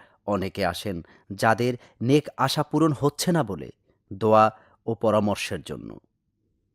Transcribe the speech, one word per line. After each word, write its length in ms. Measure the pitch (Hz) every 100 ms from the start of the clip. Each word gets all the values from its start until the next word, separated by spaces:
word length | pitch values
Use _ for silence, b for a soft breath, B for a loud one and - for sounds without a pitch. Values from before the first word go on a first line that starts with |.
| b b -
অনেকে 400 | 101 95 95 92
আসেন 380 | 87 110 87 82 b b
যাদের 460 | 98 117 110 120 123 b b
নেক 280 | 113 147 - -
আশা 260 | 131 -
পূরণ 300 | 147 151 160 135
হচ্ছে 320 | 143 - -
না 120 | 170
বলে 280 | 120 90 64 - _ _ -
দোয়া 400 | 101 110 107 110 - b b -
ও 80 | 113
পরামর্শের 680 | 110 104 104 98 - 92
জন্য। 340 | 67 65 55 52 _ _ _ _ _ _ _